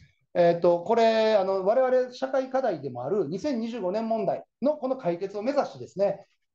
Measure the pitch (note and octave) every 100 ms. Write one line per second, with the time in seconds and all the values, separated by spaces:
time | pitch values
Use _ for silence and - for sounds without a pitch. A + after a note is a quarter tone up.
0 | - _ _ F3+ E3+ E3+ F3 E3+ E3+ A3+
1 | A3+ A3 A3 G#3+ F#3+ F#3+ F#3 B3+ B3+ B3+
2 | B3 - C4 C4+ C4 C4 B3+ E3 C3+ A#2+
3 | B2+ G#3 D3 F#3 D4 B3 A3+ A#3 F3+ G#3
4 | A3+ A3+ F#3 C#3 - _ C4 D4+ C4 C4
5 | F3+ E3+ F#3+ G#3 A3 C#4+ - C3+ B2 -
6 | G3 - - _ _